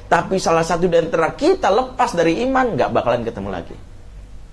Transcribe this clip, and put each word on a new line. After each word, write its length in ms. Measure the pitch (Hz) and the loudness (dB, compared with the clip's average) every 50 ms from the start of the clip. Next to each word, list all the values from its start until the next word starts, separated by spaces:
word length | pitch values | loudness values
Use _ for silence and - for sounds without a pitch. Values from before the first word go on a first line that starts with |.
| - | -2
tapi 320 | - - 170 - - 196 | 0 2 2 2 0 -2
salah 240 | 185 - 196 165 165 | 0 2 2 2 2
satu 240 | 165 165 180 170 180 | 2 2 0 0 2
di 160 | 185 165 165 | 2 4 2
antara 320 | 160 156 - 165 160 151 151 | 2 2 0 0 0 0 0
kita 400 | - 269 339 381 - - 202 190 | 0 2 2 2 4 2 2 2
lepas 400 | 233 254 254 - - 247 226 - | 2 0 -2 -2 -2 -2 0 2
dari 320 | - - 165 165 - - | 2 2 2 2 2 0
iman, 320 | 262 269 262 262 233 185 | 0 2 2 2 0 2
nggak 160 | 123 110 95 113 | 0 0 2 2
bakalan 320 | 113 - 120 123 120 113 | 0 2 2 0 0 -2
ketemu 240 | 113 - 101 98 101 | -4 -6 -6 -8 -6
lagi. 240 | 95 87 82 - - - - - - - - - - - - - - - - - | -6 -8 -8 -10 -14 -16 -18 -18 -18 -18 -18 -18 -18 -18 -18 -16 -16 -18 -16 -16